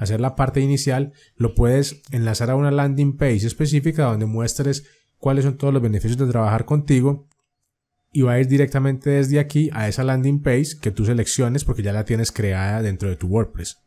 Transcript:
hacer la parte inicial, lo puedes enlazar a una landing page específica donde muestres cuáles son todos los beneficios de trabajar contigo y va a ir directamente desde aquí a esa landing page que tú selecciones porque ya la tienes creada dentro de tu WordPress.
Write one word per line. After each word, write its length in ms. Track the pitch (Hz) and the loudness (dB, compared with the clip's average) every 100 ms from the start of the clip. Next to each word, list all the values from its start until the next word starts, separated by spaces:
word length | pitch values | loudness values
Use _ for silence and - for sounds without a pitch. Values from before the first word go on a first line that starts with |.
hacer 200 | 95 110 | -2 -2
la 140 | 127 | -2
parte 260 | - 131 139 | 0 0 0
inicial, 520 | 139 139 139 131 143 - _ - | 0 0 0 -2 -4 -10 _ -4
lo 180 | 117 | 0
puedes 480 | - 120 131 143 147 - | 2 4 4 0 -6 -8
enlazar 400 | 131 113 110 120 | -2 -2 -2 0
a 60 | 131 | 0
una 160 | 143 | 2
landing 440 | 143 143 139 143 139 | 2 0 2 0 0
page 300 | 143 107 113 | 0 0 0
específica 600 | - 156 147 156 156 135 | -2 0 0 0 0 0
donde 200 | 107 110 | 0 -2
muestres 580 | 110 117 - 139 139 - _ _ _ | -2 -4 -2 -2 -4 -8 _ _ _
cuáles 260 | 139 135 | -2 2
son 120 | 135 135 | 0 0
todos 160 | 139 | 0
los 80 | 135 | 2
beneficios 360 | 117 104 110 123 | 2 0 0 0
de 80 | 131 | 0
trabajar 380 | 120 107 110 | 2 2 0
contigo 640 | - 151 147 131 135 143 - _ _ _ _ _ _ _ _ | 0 0 2 4 2 0 -6 _ _ _ _ _ _ _ _
y 120 | 147 | 0
va 100 | 127 | 2
a 80 | 120 | 2
ir 80 | 131 | 4
directamente 640 | 139 139 139 135 131 147 | 2 2 0 0 0 0
desde 280 | 139 135 147 | 0 2 0
aquí 320 | 143 147 156 | 0 0 0
a 140 | 110 107 | 0 -2
esa 160 | - | -2
landing 400 | 131 131 135 143 | 0 0 2 0
page 340 | 143 127 151 - | 0 0 -2 -4
que 100 | 107 | -4
tú 140 | 98 | -2
selecciones 600 | 107 120 107 - 123 135 | 0 0 0 0 0 0
porque 200 | - - | -2 -2
ya 80 | 101 | -2
la 120 | 104 | -2
tienes 280 | 107 113 113 | -2 -2 -2
creada 500 | - 104 95 98 107 | -2 -2 -2 -2 -2
dentro 260 | 107 92 101 | -2 -4 -4
de 60 | |
tu 140 | 87 90 | -4 -2
WordPress. 500 | 107 107 - 85 - | -2 -2 -6 -12 -14